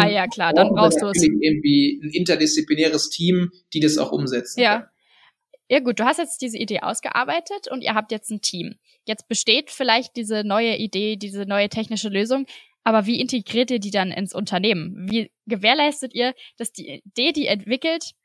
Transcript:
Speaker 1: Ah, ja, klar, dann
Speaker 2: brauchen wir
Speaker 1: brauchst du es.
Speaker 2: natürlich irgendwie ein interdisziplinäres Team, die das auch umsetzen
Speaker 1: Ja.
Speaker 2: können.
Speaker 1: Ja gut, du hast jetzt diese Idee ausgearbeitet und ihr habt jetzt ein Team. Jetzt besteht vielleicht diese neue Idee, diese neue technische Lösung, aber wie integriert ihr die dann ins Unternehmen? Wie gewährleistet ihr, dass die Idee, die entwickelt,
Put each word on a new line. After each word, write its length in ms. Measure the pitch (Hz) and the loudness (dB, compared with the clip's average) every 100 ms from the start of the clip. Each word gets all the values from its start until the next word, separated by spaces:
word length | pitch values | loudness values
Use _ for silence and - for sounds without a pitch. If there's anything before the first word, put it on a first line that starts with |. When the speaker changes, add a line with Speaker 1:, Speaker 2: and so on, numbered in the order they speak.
Speaker 1:
Ah, 60 | 208 | 6
ja, 180 | 208 185 | 4 2
klar, 260 | 226 170 | 2 4
dann 140 | 160 208 | 6 6
Speaker 2:
brauchen 80 | 196 | 6
wir 60 | |
Speaker 1:
brauchst 180 | 214 - | 6 4
du 60 | 202 | 2
es. 100 | 180 | 4
Speaker 2:
natürlich 220 | 156 156 | 4 4
irgendwie 600 | 156 151 147 143 143 - | 2 2 4 4 4 0
ein 80 | 151 | -4
interdisziplinäres 960 | 165 180 151 156 156 151 151 160 - - | -2 0 2 2 2 0 2 2 2 -2
Team, 420 | - 170 180 175 - _ | -2 2 2 2 -4 _
die 60 | 156 | 0
das 200 | 151 151 | 2 2
auch 120 | 139 | 0
umsetzen 500 | 147 135 123 - - | -2 -2 -4 -4 0
Speaker 1:
Ja. 180 | 233 220 | 2 2
Speaker 2:
können. 100 | - _ _ _ _ _ _ _ - | -4 _ _ _ _ _ _ _ -2
Speaker 1:
Ja 100 | 277 | 0
gut, 220 | 247 214 | 2 0
du 40 | |
hast 140 | 240 311 | 0 0
jetzt 240 | 339 - | -2 -6
diese 160 | 254 220 | -8 -6
Idee 220 | 220 208 | -4 -4
ausgearbeitet 880 | - 240 - - 262 330 330 403 - | -4 -6 -4 -2 -2 -4 -6 -10 -10
und 120 | 262 | -6
ihr 120 | 233 | -2
habt 160 | 214 214 | -2 -2
jetzt 200 | 220 - | -6 -8
ein 80 | 214 | -8
Team. 340 | - 180 160 - _ _ - | -6 -6 -10 -12 _ _ -8
Jetzt 220 | 214 - | -8 -6
besteht 420 | 220 - 233 302 | -2 2 2 0
vielleicht 460 | - 247 226 247 240 | -2 2 2 0 -8
diese 260 | 214 214 | -4 -4
neue 340 | 214 202 233 214 | 0 0 0 -2
Idee, 380 | 214 190 214 208 | -4 -2 -4 -4
diese 300 | 202 202 196 | -8 -8 -4
neue 220 | 202 208 | 0 0
technische 400 | 226 214 214 214 | -2 -6 -6 -4
Lösung, 380 | 196 226 269 262 - - _ | -2 0 -2 -4 -12 -20 _
aber 240 | 226 220 202 | 0 2 2
wie 140 | 240 | 0
integriert 500 | 254 254 - 226 254 | -2 -4 -2 -2 0
ihr 80 | 240 | -2
die 140 | 202 | -2
dann 180 | 196 185 | -2 -2
ins 240 | - 190 | -2 -6
Unternehmen? 720 | - 208 180 208 185 170 190 185 | -6 -4 0 0 0 -4 -8 -4
Wie 220 | 226 214 _ - | -2 -4 _ -8
gewährleistet 680 | 208 214 294 294 294 254 | -2 2 2 2 -2 -6
ihr, 200 | 214 247 - - - | -4 -4 -4 -12 -14
dass 160 | 233 | -12
die 280 | - - - | -12 -14 -16
Idee, 260 | 196 - 285 | -10 -2 -2
die 160 | 302 277 | 0 -2
entwickelt, 680 | 208 202 262 320 330 - - | -2 -2 -4 -2 -4 -6 -16